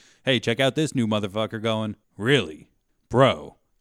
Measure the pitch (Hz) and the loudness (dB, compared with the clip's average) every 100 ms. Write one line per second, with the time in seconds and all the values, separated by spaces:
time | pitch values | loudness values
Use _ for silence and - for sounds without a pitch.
0 | _ _ - 127 123 117 135 139 156 139 | _ _ -2 -2 0 0 0 0 -2 0
1 | 113 107 101 101 107 113 113 110 107 101 | 0 0 -2 -4 -4 -4 -2 -2 -4 -8
2 | _ - 110 143 82 76 - _ _ _ | _ -6 2 2 2 -8 -20 _ _ _
3 | - 113 131 90 - - _ _ | -2 4 4 2 -6 -20 _ _